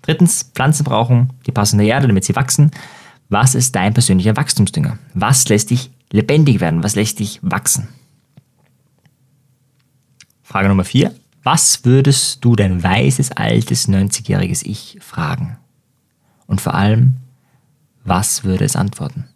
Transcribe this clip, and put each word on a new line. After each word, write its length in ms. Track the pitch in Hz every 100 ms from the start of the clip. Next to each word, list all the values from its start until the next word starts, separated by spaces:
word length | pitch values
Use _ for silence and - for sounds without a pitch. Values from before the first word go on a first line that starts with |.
Drittens, 480 | - - 175 - -
Pflanzen 320 | - 135 151 143
brauchen 480 | 107 120 123 127 - -
die 40 |
passende 340 | - 104 101 107
Erde, 220 | 127 135
damit 160 | 98
sie 120 | - -
wachsen. 360 | 127 - 147 - - - - _ _
Was 280 | 101 127 127
ist 200 | 123 98
dein 180 | 98
persönlicher 440 | 120 - 92 180 107
Wachstumsdünger? 600 | 147 - 196 - - 110 -
Was 360 | 95 104 131 -
lässt 200 | 107 -
dich 220 | 123 - _ _
lebendig 500 | 101 107 151 143 123
werden? 200 | 85 82
Was 120 | 101 202
lässt 240 | 107 -
dich 200 | - -
wachsen? 480 | 92 85 - - - - _ _ _ _ _ _ _ _ _ _ _ _ _ _ _ _ _ _ _ _ _ _ - _
Frage 260 | _ 98 98
Nummer 160 | 95 95
vier. 280 | 131 180 - _ _
Was 400 | - 156 - -
würdest 640 | 123 131 139 135 - - 120
du 100 | 110
dein 280 | 98 90
weises, 480 | 90 98 135 131 -
altes, 580 | - 110 113 113 120 -
neunzigjähriges 760 | 98 98 - 107 98 92 90
Ich 340 | - 104 - -
fragen? 560 | - - - - 87 117 _ _ _ _ _ _ _ _ -
Und 160 | 98
vor 120 | 98
allem, 420 | 87 101 113 131 - - _ _ _ _ _ _ _ -
was 400 | 90 101 - 98
würde 180 | 92
es 140 | 101 -
antworten? 480 | 104 - 73 - -